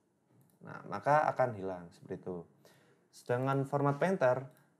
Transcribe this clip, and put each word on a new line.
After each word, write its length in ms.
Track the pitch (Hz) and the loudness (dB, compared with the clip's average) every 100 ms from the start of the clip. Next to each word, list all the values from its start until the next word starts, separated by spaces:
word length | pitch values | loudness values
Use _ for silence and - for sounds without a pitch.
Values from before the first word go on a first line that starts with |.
| _ _ _ _ _ _ | _ _ _ _ _ _
Nah, 240 | - - - | -18 -16 -10
maka 320 | 101 135 151 - | -4 2 4 4
akan 240 | - 127 104 | 2 0 0
hilang, 320 | 95 90 85 | -6 -8 -12
seperti 320 | - - 92 | -20 -12 -10
itu. 240 | 92 87 82 _ - _ _ _ _ | -8 -10 -12 _ -20 _ _ _ _
Sedangkan 560 | - - 123 135 135 | -14 -4 -2 0 -2
format 320 | 135 143 143 143 | -2 0 0 2
painter 480 | 175 190 127 127 139 - _ | 0 4 4 2 -4 -16 _